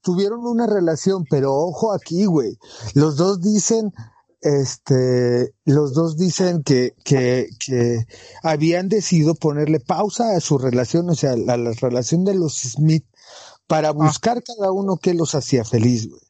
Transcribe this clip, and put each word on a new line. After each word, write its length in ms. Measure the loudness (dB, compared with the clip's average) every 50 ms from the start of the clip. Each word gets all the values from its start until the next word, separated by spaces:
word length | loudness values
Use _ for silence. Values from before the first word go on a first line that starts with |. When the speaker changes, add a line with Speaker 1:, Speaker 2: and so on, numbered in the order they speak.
Speaker 1:
tuvieron 400 | _ -2 0 0 0 -2 -2 -4 -6
una 200 | -4 -2 0 0
relación, 600 | 0 0 2 2 0 0 0 0 -2 0 -2 -2 -2
pero 240 | 0 0 2 2 0
ojo 380 | 0 0 -2 -2 -2 -2 -2 -2
aquí, 320 | -4 -6 -4 -2 0 0
güey. 320 | 2 2 0 0 -2 -6 -10 _ -20 -20 -14 -14 -2 2
Los 220 | 2 2 2 2 0
dos 240 | 0 0 0 0 0
dicen, 500 | 0 0 0 0 0 0 0 -2 -4 -8 -10 -20 -20 _ _ _ _ _ _ -2 0 0
este, 1000 | 0 0 -2 -6 -12 _ 0 2 2 4 2 2 2 2 2 2 0 0 -2 -6 _ _
los 300 | 2 2 2 2 0 0
dos 220 | 0 -2 -2 0
dicen 460 | -2 -2 -2 0 0 0 0 0 -2 0
que, 320 | 2 2 2 2 0 -4 _ _
que, 440 | 0 2 2 4 2 2 0 -2 -4 -8 -14 -8
que 420 | -4 0 0 2 2 0 -2 -4 -6 -10 -20 -20 -20 -20 -6 -2
habían 460 | -2 0 2 2 2 2 0 0 0
decidido 460 | 0 0 0 2 2 4 4 2 0
ponerle 460 | 0 0 -2 0 0 0 0 0 -2
pausa 560 | 0 -2 -2 -2 -2 -4 -2 -2 0 0 0
a 40 | 0
su 180 | 0 0 0 0
relación, 500 | 0 0 0 0 0 2 0 -2 0 0
o 40 | -2
sea, 180 | 0 0 -2 0
a 240 | 0 0 0 -2
la 160 | -2 -2 -4 -4
relación 520 | -2 -2 -2 -2 -2 -2 0 -2 0 0
de 100 | 0 0
los 240 | 0 -2 -2 -4 -6
Smith, 440 | -10 -8 -4 0 2 2 2 2 -2 _ _ _ _ -20 -20 -20 -20 -20 -20 _ _
para 220 | _ -2 0 0 0
Speaker 2:
Ah. 40 | 0
Speaker 1:
buscar 500 | 2 2 2 2 2 -2 -2 -2 -2 -6
cada 300 | -12 -10 -4 -2 -2 -2
uno 240 | 0 -2 -2 -2
qué 180 | 0 0 0 0
los 200 | 0 -2 -2 -2
hacía 300 | -4 -2 0 0 0 0
feliz, 440 | 0 0 2 2 2 2 2 -2 -6
güey. 120 | -12 -18 _ _